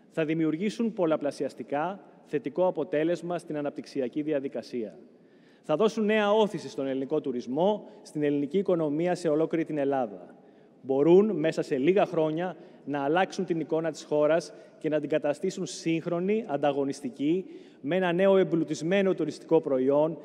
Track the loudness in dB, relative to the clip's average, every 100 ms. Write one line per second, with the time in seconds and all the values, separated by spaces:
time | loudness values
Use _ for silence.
0 | _ -4 -2 0 0 0 -4 -2 -4 0
1 | 0 0 -2 -4 -8 -8 -6 -4 -4 -6
2 | -14 -20 -8 -6 -4 0 0 0 -2 0
3 | 0 -2 -4 -8 -6 -6 -6 -8 -8 -4
4 | -4 -4 -2 -2 -4 -8 -8 -8 -8 -12
5 | -20 -20 -20 _ -20 -16 -4 2 2 2
6 | 2 2 4 4 2 0 -8 -6 -4 -2
7 | -2 -2 -2 -4 -4 0 2 0 -6 -20
8 | -10 -2 0 0 0 0 0 0 0 0
9 | 0 0 0 0 0 -2 -2 -2 0 0
10 | -2 -6 -18 -20 -20 -20 -20 _ -2 2
11 | 8 8 6 2 0 0 -2 0 4 4
12 | 2 2 0 0 -4 -8 -18 -16 -8 -4
13 | 0 2 2 -2 -4 -4 -2 -2 -2 -6
14 | -2 2 4 2 0 -14 -20 -8 -2 -2
15 | 0 -2 0 -2 -4 -4 -8 -6 -2 -2
16 | -2 -2 0 -2 -2 0 0 0 -2 -4
17 | -8 -4 0 0 -2 -16 -20 -12 -2 0
18 | 2 4 6 6 4 2 0 -4 0 2
19 | 2 0 -2 -6 2 2 4 2 4 4
20 | 2 -2